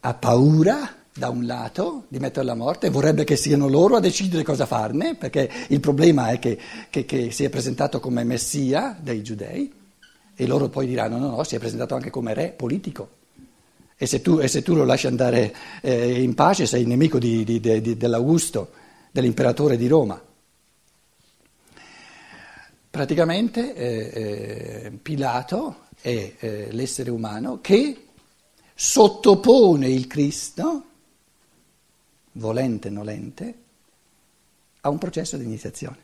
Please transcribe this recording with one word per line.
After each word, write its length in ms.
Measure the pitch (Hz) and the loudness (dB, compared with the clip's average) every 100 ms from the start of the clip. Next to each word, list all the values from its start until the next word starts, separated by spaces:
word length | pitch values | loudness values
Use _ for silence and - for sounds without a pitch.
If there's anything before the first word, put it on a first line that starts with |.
| 123 | -4
ha 80 | |
paura, 800 | 120 123 120 143 156 170 285 277 - _ - | -2 4 6 6 6 4 2 -4 -14 _ -8
da 140 | 127 | -6
un 160 | 120 120 | -4 -6
lato, 580 | 120 117 - 233 294 - | -6 -8 -6 -6 -6 -12
di 100 | 131 | -8
metterla 340 | 135 - 127 | -6 -4 -4
a 40 | 117 | -2
morte, 340 | 123 - 180 | -4 -2 0
vorrebbe 340 | 131 151 151 | 2 2 2
che 120 | 147 139 | 2 0
siano 320 | 143 143 139 | 2 2 4
loro 280 | 139 190 240 | 6 6 6
a 40 | |
decidere 420 | 185 - 190 175 | 4 0 -2 -2
cosa 240 | 151 135 135 | -2 -2 0
farne, 480 | 113 110 135 302 | -2 -2 -2 -4
perché 360 | 311 135 143 131 - - | -4 -4 -2 -2 -4 -2
il 120 | 143 | 0
problema 500 | 147 143 170 147 117 | 2 6 6 6 2
è 80 | 123 | 0
che, 200 | 123 107 - - - | -2 -4 -8 -18 -8
che, 140 | - | -6
che 260 | 123 135 120 | -4 -2 -4
si 140 | - | -2
è 40 | 139 | -2
presentato 520 | 135 127 127 143 143 | -2 -4 -2 -2 -2
come 220 | 131 120 | -4 -2
messia 720 | 117 123 - 151 131 143 262 190 | -2 -2 -4 -2 0 0 -2 -8
dei 220 | 143 113 | -8 -8
giudei, 500 | 110 104 101 - 285 - _ _ - _ _ | -8 -10 -8 -6 -8 -10 _ _ -20 _ _
e 120 | - 123 | -6 -2
loro 220 | 135 139 | 0 0
poi 180 | 117 131 | -2 -4
diranno: 300 | 123 110 117 | -2 -2 -2
"No, 140 | 139 | -4
no, 140 | 120 | -4
si 100 | 156 | -4
è 40 | 117 | -6
presentato 360 | 113 113 117 | -6 -6 -6
anche 160 | 127 117 | -6 -6
come 240 | 131 117 | -8 -6
re 140 | 110 160 | -4 -6
politico. 760 | - 123 175 - - 101 _ _ - - _ _ _ _ _ | -6 -6 -4 -6 -12 -16 _ _ -20 -20 _ _ _ _ _
E 100 | 127 | -4
se 140 | 135 | 0
tu, 200 | 175 160 | 2 4
e 80 | 135 | 2
se 140 | 143 | 0
tu 120 | 131 | 0
lo 100 | 160 | 2
lasci 220 | 131 131 131 | 4 2 0
andare, 480 | 123 123 120 107 - - - | 0 2 2 0 -4 -18 -8
eh, 400 | 143 120 120 123 | -2 0 0 0
in 140 | 123 | 0
pace, 320 | 113 151 180 127 | 4 4 4 2
sei 180 | 120 | 2
nemico 340 | 117 123 156 131 | 2 4 4 4
di, 260 | 120 113 | 2 0
di, 160 | 110 117 | 0 0
de-, 200 | 113 110 | 2 2
di, 160 | 110 113 | 2 0
dell'Augusto, 720 | 120 117 131 165 - 113 92 - - _ _ | 0 0 2 2 0 -6 -8 -16 -20 _ _
dell'imperatore 680 | 135 127 110 127 117 147 120 | 0 0 2 0 2 2 2
di 100 | 123 | 4
Roma." 340 | 156 104 87 - _ _ _ _ _ _ _ _ _ _ _ _ _ _ - - - - - - - - - - _ _ | 4 2 -4 -14 _ _ _ _ _ _ _ _ _ _ _ _ _ _ -20 -20 -20 -20 -20 -20 -20 -20 -20 -20 _ _
Praticamente, 840 | 147 135 156 165 180 233 233 254 | -6 -2 2 2 2 -2 -2 -6
eh, 360 | 247 123 113 110 | -6 -4 -4 -6
eh, 760 | 113 107 104 110 110 117 110 110 123 | -6 -6 -6 -10 -10 -12 -12 -14 -16
Pilato 760 | - 143 135 123 - 202 294 - _ - | -8 -4 -2 -4 -4 -6 -6 -12 _ -10
è, 340 | - 120 98 - | -6 -4 -6 -10
eh, 300 | 113 104 101 | -10 -8 -8
l'essere 380 | 113 131 - 123 | -6 -6 -6 -6
umano 500 | 117 110 107 127 123 | -6 -6 -8 -8 -8
che 420 | - 202 294 262 - _ _ _ _ _ _ | 2 4 4 -6 -18 _ _ _ _ _ _
sottopone 1120 | - - - 208 - - 196 247 262 202 151 131 | -6 0 6 6 6 4 6 8 8 8 6 2
il 180 | 131 127 | 0 -2
Cristo, 800 | 147 143 - - - 311 311 - _ _ _ _ _ _ _ _ _ _ _ _ _ _ | -2 -2 -2 -12 -6 -4 -4 -10 _ _ _ _ _ _ _ _ _ _ _ _ _ _
volente 580 | - 110 113 131 107 98 | -10 -4 -2 -2 -4 -6
nolente, 640 | 101 104 107 - - 226 240 _ _ _ _ _ _ _ _ _ _ _ _ | -10 -10 -10 -14 -12 -14 -14 _ _ _ _ _ _ _ _ _ _ _ _
a 80 | 143 | -6
un 80 | 147 | -4
processo 380 | 180 165 - 143 | -6 -8 -8 -10
di 80 | |
iniziazione 540 | 120 110 - - - 139 | -10 -10 -12 -14 -14 -16